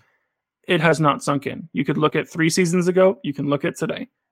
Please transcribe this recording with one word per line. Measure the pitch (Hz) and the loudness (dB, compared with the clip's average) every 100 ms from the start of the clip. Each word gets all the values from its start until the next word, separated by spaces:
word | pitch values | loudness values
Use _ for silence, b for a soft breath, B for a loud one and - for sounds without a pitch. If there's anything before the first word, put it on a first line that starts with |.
| _ _ _ _ _ _ - | _ _ _ _ _ _ -2
it | 180 | 2
has | 165 156 | 2 2
not | 151 123 | 2 0
sunk | - 143 - | -2 -4 -4
in. | - - | -10 -8
You | - 151 | -6 -2
could | 147 | 0
look | 151 | 0
at | 160 - | 0 -6
three | 170 160 | -2 0
seasons | 170 180 180 175 | 2 2 2 2
ago, | 180 190 214 | 4 4 2
you | 147 | -4
can | 143 139 | -6 -2
look | 143 | -2
at | 170 - | -2 -4
today, | 160 - - _ _ | -6 -6 -10 _ _